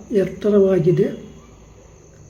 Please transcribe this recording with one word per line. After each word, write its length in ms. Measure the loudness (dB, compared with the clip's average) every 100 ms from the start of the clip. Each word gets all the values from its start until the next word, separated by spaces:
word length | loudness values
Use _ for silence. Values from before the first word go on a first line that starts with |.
| -6
ಎತ್ತರವಾಗಿದೆ. 920 | -2 -2 -4 0 2 4 2 2 0 0 -4 -16 -20 -20 -20 -20 -20 -20 -20 -20 -20 -20